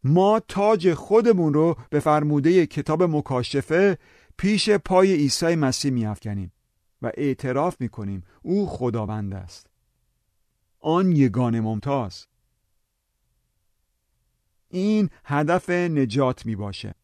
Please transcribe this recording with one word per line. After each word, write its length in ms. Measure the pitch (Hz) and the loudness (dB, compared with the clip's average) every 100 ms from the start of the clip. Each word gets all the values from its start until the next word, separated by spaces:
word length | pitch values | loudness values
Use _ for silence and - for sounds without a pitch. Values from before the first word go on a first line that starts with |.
ما 360 | 127 165 196 220 | 2 4 4 2
تاج 540 | - 190 208 220 180 | -2 -2 2 2 2
خودمون 600 | 160 - 214 233 196 160 | 0 2 4 4 4 2
رو 220 | 147 165 160 - | 2 2 0 -2
به 100 | 147 | -2
فرموده 680 | 151 151 147 147 143 185 160 | 2 2 2 2 4 4 2
کتاب 380 | - 147 160 | -4 -4 0
مکاشفه 920 | 180 151 - 127 120 143 - 160 196 175 _ _ _ - | 0 0 -2 -4 -2 -4 -2 2 2 0 _ _ _ -4
پیش 320 | 190 208 - | -2 0 2
پای 440 | 202 - 185 196 | 0 2 4 4
عیسی 420 | 175 143 - 165 170 | 4 0 0 0 2
مسیح 360 | 139 123 143 | 0 0 -2
می‌افکنیم 600 | 123 110 104 110 101 90 _ _ _ _ _ | -2 -4 -6 -8 -8 -10 _ _ _ _ _
و 100 | 120 | -10
اعتراف 680 | - 143 131 135 127 165 175 | -4 -4 -4 -4 -2 -2 -4
می‌کنیم 420 | 120 - 101 98 - _ | -10 -8 -10 -10 -12 _
او 260 | - 190 196 | -4 -2 -2
خداوند 680 | - 123 113 104 107 101 | -4 -4 -4 -6 -6 -8
است. 340 | 95 92 - _ _ _ _ _ _ _ _ _ _ _ _ | -10 -14 -20 _ _ _ _ _ _ _ _ _ _ _ _
آن 320 | 151 170 185 | -2 2 2
یگانه 500 | 160 131 104 123 117 | 4 2 2 0 0
ممتاز. 640 | 110 110 139 139 104 - - _ _ _ _ _ _ _ _ _ _ _ _ _ _ _ _ _ _ _ _ _ _ _ _ | -2 -4 -4 -4 -4 -12 -20 _ _ _ _ _ _ _ _ _ _ _ _ _ _ _ _ _ _ _ _ _ _ _ _
این 400 | 180 202 214 196 - - | -4 0 0 0 -4 -4
هدف 440 | 143 151 180 - | -2 0 -2 0
نجات 760 | 175 175 151 131 117 131 127 - | -2 0 0 0 0 -2 -2 -8
می‌باشه. 500 | 104 101 95 104 - | -8 -8 -10 -14 -16